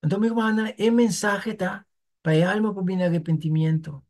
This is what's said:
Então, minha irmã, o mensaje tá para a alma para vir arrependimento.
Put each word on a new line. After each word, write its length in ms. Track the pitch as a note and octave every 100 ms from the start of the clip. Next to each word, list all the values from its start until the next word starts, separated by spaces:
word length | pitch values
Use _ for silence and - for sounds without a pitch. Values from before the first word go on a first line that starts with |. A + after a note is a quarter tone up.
Então, 160 | D#3 G3
minha 120 | A3+
irmã, 200 | A3+ A3
o 400 | G#3+ G#3+ - G#3+
mensaje 600 | A#3 A#3 E3+ G#3 G3+ A3
tá 320 | G#3+ F3+ G3 _ _ _ _
para 260 | D#3+ D#3 F3
a 40 |
alma 200 | G#3 G#3+
para 100 | G3
vir 200 | F#3 F#3
arrependimento. 1000 | F3+ E3+ E3 D#3+ D#3 D#3 D#3+ D#3+ D#3 C#3+ _